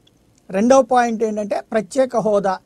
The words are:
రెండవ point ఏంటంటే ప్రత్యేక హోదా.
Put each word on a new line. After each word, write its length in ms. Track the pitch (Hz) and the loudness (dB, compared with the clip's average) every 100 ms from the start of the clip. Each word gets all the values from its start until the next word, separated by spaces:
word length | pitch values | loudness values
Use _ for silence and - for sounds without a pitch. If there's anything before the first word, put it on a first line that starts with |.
| _ _ _ _ - | _ _ _ _ -8
రెండవ 320 | 190 233 269 | -2 4 4
point 420 | 262 247 240 220 | 4 0 0 -2
ఏంటంటే 380 | 220 214 208 285 - | -4 -4 -4 -6 -4
ప్రత్యేక 460 | 226 208 269 262 240 | -4 -2 -2 -2 0
హోదా. 400 | 202 208 196 185 | 0 0 0 -4